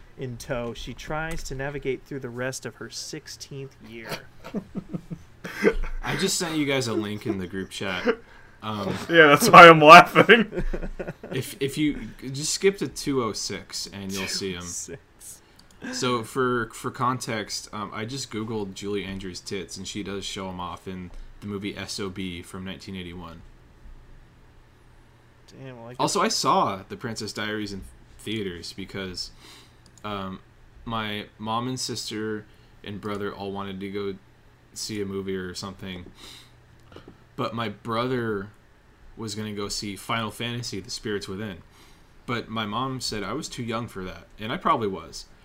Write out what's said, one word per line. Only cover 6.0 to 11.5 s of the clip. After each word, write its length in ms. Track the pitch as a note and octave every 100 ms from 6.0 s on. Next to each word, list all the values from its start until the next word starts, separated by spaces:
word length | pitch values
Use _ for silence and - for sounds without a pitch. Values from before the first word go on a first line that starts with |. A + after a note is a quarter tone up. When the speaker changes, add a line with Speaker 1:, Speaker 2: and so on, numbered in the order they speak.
Speaker 3:
I 140 | A#2+ C#3+
just 220 | F#3+ -
sent 180 | E3+ D#3
you 80 | C#3+
guys 220 | C#3 A#2
a 60 |
link 320 | G#2 G#2 G#2 A2
in 120 | G2
the 80 | F2+
group 240 | F#2+ F#2
chat. 360 | - G2 F2+ A3 - - - - -
Um, 260 | G#2+ G#3 G3 - -
Speaker 2:
Yeah, 180 | E3+ D3+
that's 200 | C#3+ -
why 200 | F3 E3+
I'm 120 | D#3+
laughing. 840 | D3+ F3 - D3+ - A#3 - F3+ - - - -
Speaker 3:
<laughs> 360 | E3 - -
if, 240 | B2+ -